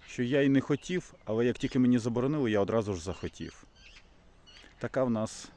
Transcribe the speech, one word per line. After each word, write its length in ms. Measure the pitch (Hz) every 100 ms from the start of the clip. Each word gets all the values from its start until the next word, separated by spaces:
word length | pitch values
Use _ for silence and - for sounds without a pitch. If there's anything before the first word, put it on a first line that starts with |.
| -
що 160 | -
я 200 | 123 139
й 60 | 139
не 120 | 135
хотів, 540 | - 143 - 180 - -
але 220 | - 110 123
як 120 | 113
тільки 200 | 131 135
мені 200 | 127 123
заборонили, 520 | 113 117 131 151 123
я 100 | 104
одразу 340 | 98 113 101
ж 80 | 92
захотів. 640 | 87 87 85 - 80 - - - - - - - - - - - - -
Така 260 | 117 131
в 60 | 131
нас 380 | 110 110 - -